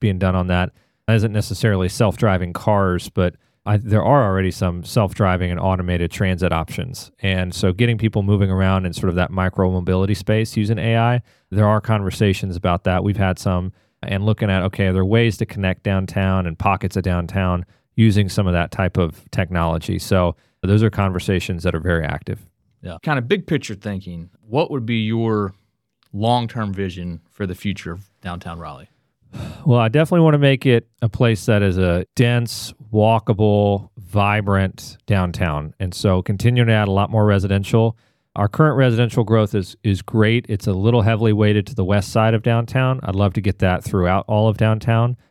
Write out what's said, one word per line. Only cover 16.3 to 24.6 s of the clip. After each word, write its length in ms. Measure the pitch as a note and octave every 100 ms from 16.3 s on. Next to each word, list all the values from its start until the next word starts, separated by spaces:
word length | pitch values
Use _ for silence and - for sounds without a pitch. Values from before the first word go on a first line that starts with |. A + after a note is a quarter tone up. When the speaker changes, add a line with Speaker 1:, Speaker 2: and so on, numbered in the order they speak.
| F#2+ F2
Speaker 1:
and 120 | D#2+
pockets 380 | G2+ F#2+ F#2 G2
of 60 |
downtown 600 | F2+ F2 E2+ G2 F#2 F2 F2+ _ _ -
using 320 | A2 G2+ G2
some 180 | - F#2+
of 80 |
that 160 | F2 E2+
type 260 | - F2+ F#2
of 320 | E2+ - -
technology? 680 | - F2 F2+ E2+ E2 - F#2
So 380 | - F#2+ F2 - _ _
those 200 | F#2 G#2
are 80 | A2
conversations 720 | G#2 F#2+ F#2 - F#2 - F2
that 100 | F2
are 60 | D#2+
very 240 | F2+ E2+
active. 420 | D#2 D2+ - G#2+ - _ _ _
Speaker 2:
Yeah. 140 | F#2 E2
Kind 160 | - C#3+
of 100 | A#2+
big 180 | G3+ -
picture 280 | D3 -
thinking, 560 | G2+ G#2+ G2 F#2 E2+ E2+ _ G#2+
what 240 | B2